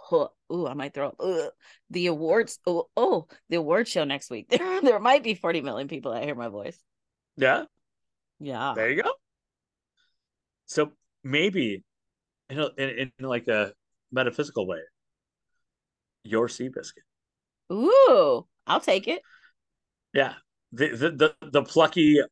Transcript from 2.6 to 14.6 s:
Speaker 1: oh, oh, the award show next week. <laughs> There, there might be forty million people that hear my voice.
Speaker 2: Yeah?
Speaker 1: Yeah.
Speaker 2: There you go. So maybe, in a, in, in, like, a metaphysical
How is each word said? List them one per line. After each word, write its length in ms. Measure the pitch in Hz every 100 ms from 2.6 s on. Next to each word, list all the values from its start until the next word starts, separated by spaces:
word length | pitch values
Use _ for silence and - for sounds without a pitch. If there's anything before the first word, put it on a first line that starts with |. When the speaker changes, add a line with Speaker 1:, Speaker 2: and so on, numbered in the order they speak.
| -
Speaker 1:
oh, 220 | 170 - -
oh, 300 | 247 226 156 - _
the 80 | 170
award 300 | 151 180 233
show 160 | 180
next 260 | 147 139 -
week. 160 | 117 117
<laughs> 80 | 262
There, 240 | 370 370
there 180 | 285 214
might 220 | 226 285
be 120 | 226
forty 260 | 208 180 170
million 260 | 139 113 139
people 240 | 151 123
that 120 | 113
hear 100 | 143
my 140 | 127 117
voice. 300 | 101 104 - _ _ _ _ _ -
Speaker 2:
Yeah? 280 | 131 208 302 _ _ _ _ _ _ _
Speaker 1:
Yeah. 320 | 143 120 135 110
Speaker 2:
There 140 | 113
you 120 | 151
go. 100 | 415 539 _ _ _ _ _ _ _ _ _ _ _ _ _ _ _
So 260 | - 151 - _ _
maybe, 600 | 135 143 190 190 117 95 - _ _ _ _ _ _
in 100 | 135
a, 100 | 147 -
in, 340 | 135 117 131 -
in, 80 | 131
like, 220 | 120 117
a 240 | 107 101 - _ _ _
metaphysical 560 | 127 123 - 151 120